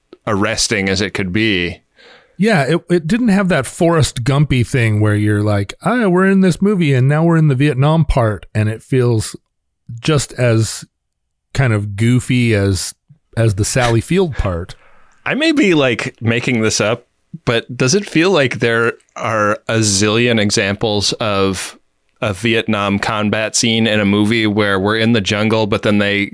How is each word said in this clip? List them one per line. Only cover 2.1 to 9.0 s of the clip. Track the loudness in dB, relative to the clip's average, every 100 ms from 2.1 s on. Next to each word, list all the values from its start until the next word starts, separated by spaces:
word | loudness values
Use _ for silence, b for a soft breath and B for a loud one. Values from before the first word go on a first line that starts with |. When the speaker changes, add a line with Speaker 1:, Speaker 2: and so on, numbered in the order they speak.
| B B -4
Speaker 2:
Yeah, | 0 2 0 -2
it, | 0
it | -2 0
didn't | 0 2
have | 2 2
that | 0 -2
Forrest | -2 0 2 0 -2
Gumpy | -2 0 2 0 0
thing | 0 0 2
where | 0 2
you're | 0 0
like, | 0 0 -4 -6
"Ah, | -2 0 2
we're | 2 4
in | 4
this | 2 2
movie | 0 2 2
and | 2 2
now | 2
we're | 2 4
in | 4
the | 2
Vietnam | 2 2 2 2 2
part," | 2 0 -2 -6 -2
and | -2
it | -4
feels | -2 0